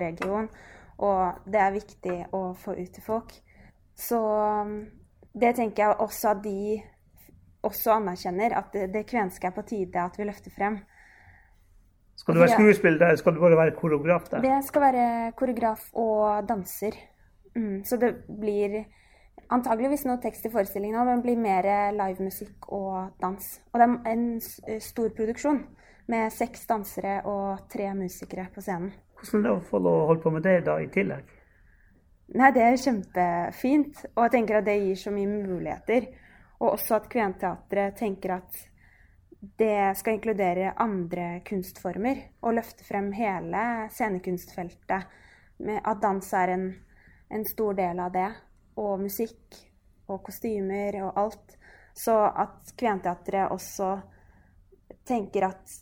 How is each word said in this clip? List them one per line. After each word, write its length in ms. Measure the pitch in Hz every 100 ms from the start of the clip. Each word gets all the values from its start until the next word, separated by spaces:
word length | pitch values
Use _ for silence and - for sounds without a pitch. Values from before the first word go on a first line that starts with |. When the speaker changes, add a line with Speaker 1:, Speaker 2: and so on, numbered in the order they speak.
| 170
Speaker 1:
region, 400 | 170 190 208 220 - - - - -
og 420 | 202 190 185 - 190
det 100 | 208
er 120 | 196
viktig 440 | 202 196 - 180 175 - 190
å 60 | 185
få 220 | 180 208 175
ut 140 | 180
til 100 | -
folk. 280 | - 226 - - _ - - _ _
Så, 240 | - - 233
um, 580 | 214 214 214 208 208 214 214 - - _ -
det 200 | 208 240 240
tenker 260 | 220 208 208
jeg 100 | 208
også 280 | 220 - 226
at 80 | 202
de 380 | 214 196 208 214 - _ _ - - - - _
også 300 | 214 - 233 220
anerkjenner, 560 | 196 180 185 180 233 196
at 140 | 196
det, 140 | 202 185
det 140 | 214 208
kvenske 400 | 240 185 - 185
er 60 | 196
på 80 | 208
tide 360 | 214 180 180
at 160 | 175 -
vi 80 | 208
løfter 240 | 202 185
frem. 260 | - 202 208 - _ - - - - _ _ _ - _ _ _ -
Speaker 2:
Skal 180 | -
du 60 | 165
være 100 | 170
Speaker 1:
Ja. 60 | 220
Speaker 2:
skuespiller 420 | 214 202 180 156
der, 180 | 170 151
skal 180 | 180
du 60 | 156
bare 160 | 175 165
være 180 | 160 151
koreograf 520 | 165 147 156 175 -
der? 100 | -
Speaker 1:
Det 240 | 262 269
skal 180 | 269 302
være 500 | 277 247 240 233 233
koreograf 560 | - 262 226 226 226 -
og 540 | - 226 214 214 208 202
danser. 440 | 214 175 - 208 - - _ _ _ - 240
Mm, 280 | 214 196
så 120 | 202 247
det 180 | 240 - - 208
blir 440 | 214 202 202 214 214 _ _ _ _ - -
antageligvis 540 | 247 247 226 269 277
noe 140 | 262 247
tekst 240 | 226 - 220
i 40 |
forestillingen 480 | 233 196 196 208 226
også, 60 | 247
men 60 | 247
det 60 |
blir 140 | 240 233
mer 240 | 214 190 196 202 202
livemusikk 760 | 208 190 185 190 190 208 - -
og 380 | 202 190 185 190 -
dans. 400 | 185 196 - - _
Og 80 | 240
det 80 | 240
er 240 | 240 233
en 240 | 226 240 226
s-, 200 | - - - 220
stor 280 | - - 220
produksjon 580 | 220 220 233 285 285 - - _ _ -
med 240 | 226 220
seks 340 | - 240 - -
dansere 540 | 220 196 - 196 196 -
og 320 | 202 196 190 -
tre 240 | 214 196
musikere 520 | 196 180 - 180 185 185
på 60 | -
scenen. 320 | 196 175 190 - _ -
Speaker 2:
Hvordan 220 | - 214
er 80 | 214
det 80 | 190
å 80 | 165
få 80 | 202
lov 240 | 175 165
å 40 | 156
holde 160 | 160
på 80 | 165
med 120 | 156
det 220 | 190 180
da 120 | 156 156
i 80 | 156
tillegg? 380 | 185 190 139 - - _ _ _ _ _ _ _ _ -
Speaker 1:
Nei, 160 | 233 269
det 120 | 254
er 140 | 233 254
kjempefint, 1300 | 262 214 - 180 180 175 170 - 254 294 285 - - -
og 60 |
jeg 60 | 233
tenker 260 | 240 214 214
at 80 |
det 140 | 202 208
gir 160 | 190 190
så 140 | 202
mye 140 | 202 196
muligheter. 800 | 208 196 175 156 - - 240 - - - - - -
Og 100 | 233
også 220 | 214 - 214
at 120 | 214
Kventeatret 840 | 247 196 185 185 175 - 202 196 196
tenker 340 | 220 190 185 185
at 180 | - - - _ - _ _ _ _ - 202 -
det 380 | 220 202 196 190
skal 180 | 226
inkludere 580 | 214 220 202 180 180 190 -
andre 640 | 233 190 170 175 175 175
kunstformer, 720 | - 196 185 - 185 175 240 240 - _
og 140 | 233 226
løfte 280 | 220 -
frem 260 | - 202 202
hele 520 | 202 214 180 165 185 233 233 247
scenekunstfeltet, 1120 | - 214 185 185 175 - - 170 - - 190 180 - - - - -
med 220 | 208 214
at 160 | 214 214
dans 320 | 208 190 -
er 160 | 196 180
en, 160 | 185 185 185 - _ _ - -
en 140 | 220
stor 300 | 208 - 214
del 260 | 196 180 180
av 120 | 180
det, 180 | 185 190 - - _ _ -
og 240 | 208 190
musikk, 580 | 202 202 226 - _ - - _ _ _ -
og 140 | 190
kostymer, 720 | 196 - 233 208 190 196 202 202
og 140 | 190 -
alt. 380 | 214 - - - - - -
Så 240 | - 240 220
at 560 | 208 - 208 - - -
Kventeatret 760 | 226 190 180 180 - 196 190
også 380 | 185 - - 190 196 - - _ - _ _ _ _ - -
tenker 400 | - 240 196 202
at 320 | 190 190 - -